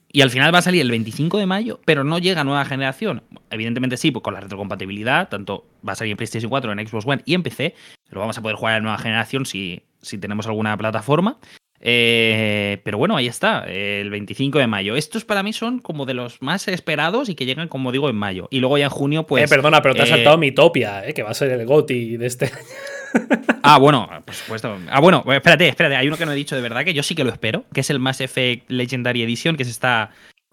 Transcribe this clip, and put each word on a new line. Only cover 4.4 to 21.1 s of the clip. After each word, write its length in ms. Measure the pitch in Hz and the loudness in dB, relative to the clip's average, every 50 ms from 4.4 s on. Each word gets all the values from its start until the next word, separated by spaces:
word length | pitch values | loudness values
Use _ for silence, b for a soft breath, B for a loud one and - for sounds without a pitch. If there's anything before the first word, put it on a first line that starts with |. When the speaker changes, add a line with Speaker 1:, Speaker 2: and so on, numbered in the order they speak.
Speaker 1:
retrocompatibilidad, 880 | 98 98 101 98 101 98 104 98 95 95 98 104 107 117 135 156 190 - | -12 -12 -10 -10 -8 -8 -8 -10 -8 -10 -10 -6 -2 0 0 0 0 -2
tanto 360 | - 101 98 95 101 92 _ _ _ _ - | -8 -10 -8 -8 -10 -10 _ _ _ _ -10
va 60 | 104 98 | -10 -8
a 20 | |
salir 160 | - 117 110 | -6 -6 -6
en 60 | 104 | -6
PlayStation 340 | 95 117 110 - 113 110 113 | -6 -8 -8 -6 -8 -6 -2
cuatro, 220 | 120 139 127 110 104 | -4 -4 -2 -4 -6
en 120 | 101 107 | -6 -8
Xbox 220 | 113 117 110 104 | -8 -8 -6 -4
One 160 | 123 143 123 - | -2 -4 -4 -2
y 100 | - 160 | -2 0
en 100 | 180 170 | 0 0
P 60 | 143 | -4
C, 240 | - - 131 165 - b b b b b _ _ | -6 -4 -6 -6 -6 b b b b b _ _
lo 80 | - 98 | -8 -8
vamos 180 | 101 113 110 | -6 -6 -6
a 60 | 117 110 | -6 -6
poder 140 | 110 104 | -6 -6
jugar 220 | - - 113 110 110 | -2 -2 0 0 0
en 40 | 107 | 0
nueva 160 | 110 107 101 | -2 -4 -4
generación 480 | - 113 110 113 110 - - 135 131 | -4 -2 -2 -2 -2 -2 -4 -4 -4
si, 360 | - - 95 98 90 87 87 _ _ _ _ | -4 -6 -8 -8 -8 -10 -12 _ _ _ _
si 180 | _ - - 104 | _ -14 -12 -10
tenemos 300 | 90 101 104 107 104 110 | -8 -6 -6 -6 -4 -4
alguna 280 | 110 107 110 107 107 | -4 -2 -2 -2 -2
plataforma. 600 | 98 107 110 107 113 107 - 139 156 180 214 294 _ b b b b b _ _ _ - | -2 -4 -4 -4 -4 0 2 2 2 2 0 -2 _ b b b b b _ _ _ 0
Eh, 960 | 117 120 120 117 117 117 117 113 113 110 110 110 107 104 104 101 101 101 98 _ | 2 4 6 6 6 6 4 4 4 2 2 2 0 0 0 0 -2 -4 -4 _
pero 120 | - 104 | -6 -2
bueno, 200 | 104 131 190 226 | -2 0 0 0
ahí 100 | 156 127 | 0 -2
está, 380 | 120 113 - - 202 226 147 92 | -2 -4 -2 -2 -2 -2 -2 -4
el 420 | 90 90 95 101 101 104 101 101 101 | -8 -8 -6 -6 -4 -4 -4 -4 -6
veinticinco 480 | 101 104 104 95 104 - 135 139 135 151 | -6 -8 -8 -10 -6 -4 -4 0 2 2
de 80 | 135 | 2
mayo. 300 | 113 110 101 98 98 107 | 2 0 -2 -2 -2 -2
Estos 280 | 139 151 - - 226 214 | -2 -4 -4 -8 -10 -6
para 180 | _ 214 202 190 | _ -4 -4 -4
mí 100 | 208 220 | -4 -6
son 260 | - 233 233 254 247 | -6 -6 -6 -6 -6
como 260 | - - 175 151 139 | -8 -10 -8 -8 -6
de 80 | 123 131 | -6 -6
los 260 | 123 123 120 - _ | -6 -8 -10 -12 _
más 260 | - 135 165 196 - - | -6 -4 -4 -4 -4 -6
esperados 600 | 185 170 - - 156 147 147 165 185 240 285 233 | -6 -6 -4 -4 -2 0 0 0 0 -2 -4 -4
y 60 | 170 | -6
que 100 | - 135 | -6 -4
llegan, 240 | 123 131 147 165 160 | -4 -4 -4 -6 -8
como 240 | - 143 131 127 123 | -6 -6 -4 -2 -2
digo, 160 | 139 143 143 | -2 -2 0
en 80 | 120 | -2
mayo. 320 | 104 101 101 92 90 85 - | -2 -4 -4 -6 -8 -10 -4
Y 100 | - 135 | -2 -2
luego 180 | 123 127 143 147 | 0 2 2 2
ya 60 | 143 | 2
en 60 | 139 | 0
junio, 360 | - - 139 139 147 160 160 | -2 -2 -2 -2 0 -2 -2
pues, 180 | - 143 127 - | 0 2 2 4
Speaker 2:
Eh, 40 | 147 | 6
perdona, 340 | 151 139 135 151 156 151 - | 4 4 6 6 6 6 6
pero 120 | 143 131 | 4 2
te 80 | 123 139 | 4 4
has 60 | 120 | 4
Speaker 1:
eh, 40 | 120 | 4
Speaker 2:
saltado 260 | 120 117 143 151 170 | 4 8 8 6 6
Mitopia, 680 | 160 139 123 - 143 170 - 143 117 104 101 98 98 | 6 2 4 6 6 6 6 4 -2 -2 -4 -8 -8
eh, 60 | 127 | -8